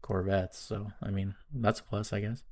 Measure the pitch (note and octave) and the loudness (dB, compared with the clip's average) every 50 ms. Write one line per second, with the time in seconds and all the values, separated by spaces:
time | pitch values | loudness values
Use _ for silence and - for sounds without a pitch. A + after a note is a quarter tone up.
0 | - - G#2 F#2+ F#2 F#2+ G2 G2 F#2 F2+ - - - - A2+ G#2 G#2 G#2 - - | -2 0 0 2 4 4 4 4 2 2 -4 -10 -6 -4 -4 -4 -4 -6 -8 -6
1 | - G#2 G2+ G2 G2 F#2+ F#2+ - - - D3 C3+ A#2 B2 A2+ - - - - G#2 | -4 -2 0 0 0 -2 -4 -6 -10 -8 -4 4 4 4 4 4 -2 -2 -2 -2
2 | G#2+ - - G2+ G#2 G#2 A#2 A#2+ - - | 0 0 0 0 0 0 -4 -4 -8 -14